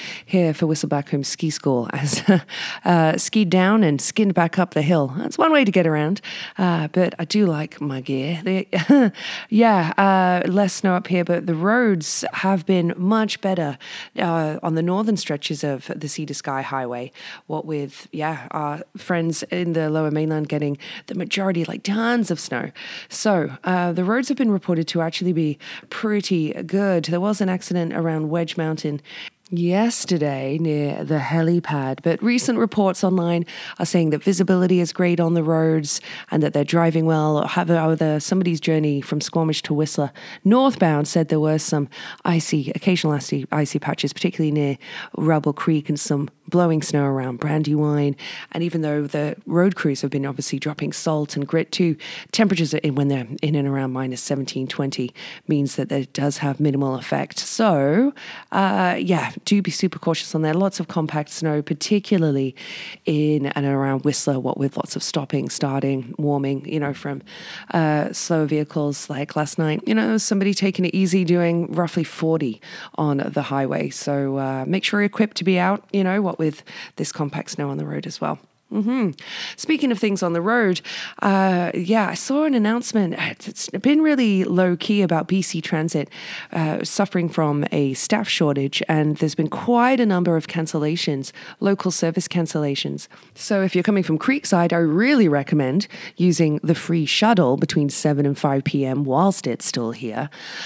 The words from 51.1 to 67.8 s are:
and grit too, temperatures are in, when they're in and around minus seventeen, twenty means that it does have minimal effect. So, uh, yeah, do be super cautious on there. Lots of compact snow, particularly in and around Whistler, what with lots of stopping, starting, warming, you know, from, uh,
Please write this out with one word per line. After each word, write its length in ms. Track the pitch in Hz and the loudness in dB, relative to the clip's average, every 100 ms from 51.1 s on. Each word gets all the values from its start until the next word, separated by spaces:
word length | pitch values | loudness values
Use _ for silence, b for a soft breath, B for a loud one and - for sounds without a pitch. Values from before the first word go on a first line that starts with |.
| 151 147 - | -2 -2 -4
and 100 | 160 | -2
grit 240 | 165 - | -2 -2
too, 260 | - 170 156 B B B | 0 0 0 B B B
temperatures 420 | - 214 180 160 | 0 2 2 0
are 40 | 156 | 0
in, 160 | 151 135 | 0 2
when 120 | 143 | 2
they're 180 | 135 113 139 | 0 -4 -4
in 140 | 151 | 0
and 140 | 147 139 | 0 0
around 240 | 139 131 | 0 -2
minus 300 | 127 131 127 | -4 -4 -6
seventeen, 440 | - 139 131 135 131 | -4 -2 -2 -6 -6
twenty 460 | - 139 135 123 B B B - | -4 -4 -2 -6 B B B -2
means 300 | 151 139 - | 0 0 -2
that 160 | 131 | -2
it 200 | 139 131 | -2 -4
does 260 | - 143 139 | -2 -2 -2
have 220 | 147 139 | -4 0
minimal 360 | 151 135 139 131 | 0 2 0 -2
effect. 420 | - 143 139 - | -4 -4 -4 -8
So, 720 | - - 226 156 139 170 269 - B B B | -6 0 2 4 4 4 2 -2 B B B
uh, 460 | - 190 196 185 - | 0 2 2 0 0
yeah, 340 | 185 180 110 - - | 0 0 0 -6 0
do 160 | 202 | 2
be 80 | 190 | 2
super 280 | - 185 - | -2 -2 -2
cautious 360 | - 160 - | -2 -2 -2
on 80 | 160 | -2
there. 120 | 156 | 0
Lots 260 | 160 196 - | 2 0 -2
of 80 | 180 | -4
compact 420 | 175 156 156 151 | -2 -2 -4 -6
snow, 320 | - 160 151 | -4 -2 -2
particularly 920 | 147 147 - 208 - 196 160 139 135 B B B B B - | -2 -4 0 0 2 2 2 2 -2 B B B B B -2
in 400 | 151 151 151 139 | 2 2 2 0
and 180 | - | -2
around 400 | 139 139 139 135 | 0 2 2 0
Whistler, 340 | 147 139 - 135 | 0 0 0 0
what 200 | 127 - | -2 -2
with 180 | 139 - | -2 -2
lots 200 | - - | -6 -4
of 60 | |
stopping, 460 | - 160 139 143 - | -4 -4 -2 -4 -2
starting, 640 | - 143 135 135 135 120 - | -2 -2 0 -2 -2 -6 -4
warming, 480 | 147 143 135 139 143 | 0 0 0 -4 -4
you 120 | 151 | -4
know, 140 | 143 | -4
from, 300 | 139 147 139 B B B B B | -6 -8 -10 B B B B B
uh, 400 | - | 0